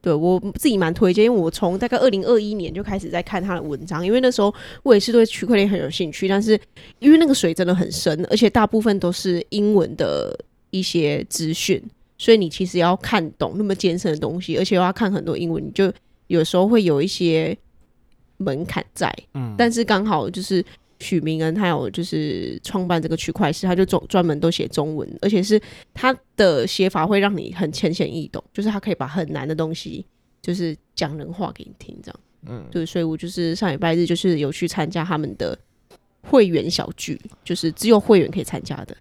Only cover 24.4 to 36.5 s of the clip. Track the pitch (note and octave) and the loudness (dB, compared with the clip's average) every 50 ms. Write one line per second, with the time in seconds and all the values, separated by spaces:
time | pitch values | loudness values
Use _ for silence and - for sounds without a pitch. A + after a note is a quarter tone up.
24.4 | D3 E3 E3+ - - - - - C#3+ D#3 D#3 D3+ - - - - - G3+ G#3+ F#3+ | 0 0 0 0 -4 -4 -2 -4 -4 -4 -4 -8 -8 -10 -10 -4 -2 0 2 2
25.4 | F#3 G3+ G#3+ G#3+ - - - - - _ _ - - B3+ C4+ - _ _ _ - | 2 4 2 2 2 -2 -20 -20 -20 _ _ -2 0 0 0 0 _ _ _ 4
26.4 | G#3 F#3 D#3 C3+ A#2 F#3+ - - F#3+ F#3 - E3+ D#3 E3+ G3+ G3+ G3 G3+ G3+ E3 | 4 4 6 4 0 -2 0 0 0 0 2 0 0 2 2 2 2 2 0 -2
27.4 | - - F#3 F3 F#3+ D3+ D#3 - - E3 E3+ - F#3 - - E3 D3+ - - - | -6 -10 -6 -4 -4 -4 -4 -2 -2 -2 0 0 -4 -4 -4 -8 -10 -8 -10 -12
28.4 | - _ _ - G3+ G#3+ G#3+ G3+ - A3 F3+ - C3+ B2+ D3 F#3+ E3 C#3+ D3+ D3 | -12 _ _ -4 -4 -2 -4 -4 -4 -4 -4 -4 -6 -6 -4 -4 -4 -4 -6 -8
29.4 | C3 D3 D#3 D#3 D#3+ D#3+ E3 - - - D#3+ - F3+ _ _ _ _ _ _ _ | -6 -6 -4 -4 -4 -4 -4 -8 -10 -12 -12 -12 -14 _ _ _ _ _ _ _
30.4 | - - F3 G3 F3 E3 D3+ - _ _ _ - F3 E3 D#3+ D#3 C#3+ D#3+ F3 F3+ | -6 -6 -4 -4 -4 -6 -6 -8 _ _ _ -6 -6 -6 -6 -10 -12 -12 -8 -8
31.4 | G3+ - - - - - - _ - - - - - - - - _ _ _ _ | -8 -8 -8 -12 -20 -20 -20 _ -20 -20 -20 -20 -20 -20 -20 -20 _ _ _ _
32.4 | - - A#2+ A#2+ D2+ B1 - E3+ D#3+ E3 - F3+ E3+ D#3+ D#3+ D#3 - E3+ F#3 - | -18 -16 -16 -16 -16 -8 -6 -6 -6 -4 -4 -2 -2 -2 -4 -6 -10 -10 -6 -4
33.4 | E3+ E3 E3 G3+ A3 G3 C3+ C#3 - E3+ E3 E3+ F3 E3+ E3+ E3+ - F#3+ E3+ D3+ | -4 -4 -2 -2 -2 -4 -2 -2 0 0 2 2 2 0 0 0 2 0 0 2
34.4 | D3 C3+ - - F3 E3 - - D#3 D#3 F#3 E3+ D#3 F3 F3+ D3+ D3+ A#2+ G#2 - | -2 -4 -4 -4 -6 -4 -2 -4 -4 -4 -4 -6 -4 -4 -4 -4 -4 -6 -6 -6
35.4 | - E2+ - - _ _ _ _ _ _ - _ _ _ _ _ _ - - C4+ | -6 -6 -6 -8 _ _ _ _ _ _ -20 _ _ _ _ _ _ 4 6 6
36.4 | G#3+ F#3 | 6 6